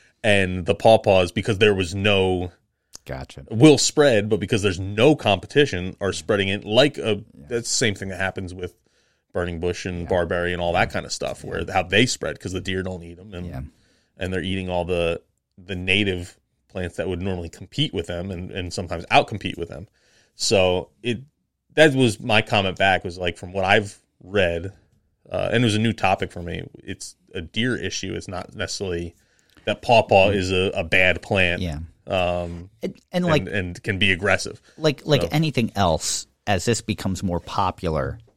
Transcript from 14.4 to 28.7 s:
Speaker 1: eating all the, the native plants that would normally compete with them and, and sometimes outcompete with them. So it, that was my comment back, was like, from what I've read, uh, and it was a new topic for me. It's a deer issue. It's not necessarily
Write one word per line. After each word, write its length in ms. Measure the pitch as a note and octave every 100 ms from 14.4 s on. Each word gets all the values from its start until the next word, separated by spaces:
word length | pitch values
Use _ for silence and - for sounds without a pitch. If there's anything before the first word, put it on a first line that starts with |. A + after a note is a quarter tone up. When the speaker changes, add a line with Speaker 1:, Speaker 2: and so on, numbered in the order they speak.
Speaker 1:
eating 260 | E2 F#2+ F#2
all 160 | F2+
the, 380 | F2 F2+ E2+ E2+ _ _ _ _
the 180 | F2+
native 600 | F#2+ F2+ F#2+ G2+ F2+ F2 - _ _ _
plants 280 | G2 F2+ -
that 120 | F#2+
would 140 | F2+
normally 260 | F#2+ F#2 E2
compete 460 | - - - D3+
with 120 | F#2+ -
them 240 | F2 F#2+
and, 200 | F2 F2+
and 220 | - F2+
sometimes 320 | - F2+ E2+ -
outcompete 460 | C3 C#3 G#2 - -
with 100 | -
them. 180 | - F#2+ _ _ _ _
So 560 | - - G#2 F#2 F2+ - _
it, 180 | A#2 A2+ C3+ _ _ _ _
that 200 | - D#3
was 260 | C3+ B2+ G2+
my 220 | B2 G#2+
comment 340 | A2 G#2+ F#2+ F2+
back, 260 | G2 F#2
was 140 | F#2 F2
like, 180 | F2+ E2+
from 140 | F#2
what 120 | F#2+
I've 340 | F#2 G#2+ G2+ - _ _
read, 500 | F#2 G2+ F2+ E2+ F#2+ - _ _ _ _ -
uh, 200 | F#2 F#2
and 100 | A#2
it 40 | B2
was 80 |
a 40 | G#2
new 120 | A2+
topic 400 | G#2+ F#2+ G2 F2+
for 100 | -
me. 200 | E2+ F2 F2 -
It's 340 | - G2 - - _
a 60 | -
deer 360 | E2 - B2 A2
issue. 380 | F#2 - F#2+
It's 140 | F#2+ F#2
not 260 | F#2 -
necessarily 600 | - F2